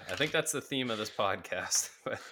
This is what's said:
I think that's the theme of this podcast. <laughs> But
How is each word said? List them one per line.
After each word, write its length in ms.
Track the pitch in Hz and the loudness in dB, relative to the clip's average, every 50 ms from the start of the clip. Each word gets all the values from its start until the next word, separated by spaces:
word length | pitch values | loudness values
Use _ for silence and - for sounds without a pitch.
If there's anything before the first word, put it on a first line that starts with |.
| - 92 | -6 -6
I 40 | 92 | 0
think 160 | - 151 151 | 0 0 2
that's 200 | 165 160 151 - | 2 2 2 2
the 100 | 151 131 | -2 -2
theme 280 | - - 139 131 127 120 | -2 -2 0 0 0 0
of 80 | 110 | 0
this 140 | 107 107 - | -2 -2 -2
podcast. 760 | - - 104 95 95 92 - - 90 90 - - - - - - - | 0 2 2 4 2 0 -2 -2 -2 -2 0 2 2 2 2 0 -6
<laughs> 80 | - - | -8 -6
But 160 | - 110 - - - | -4 -4 -4 -6 -12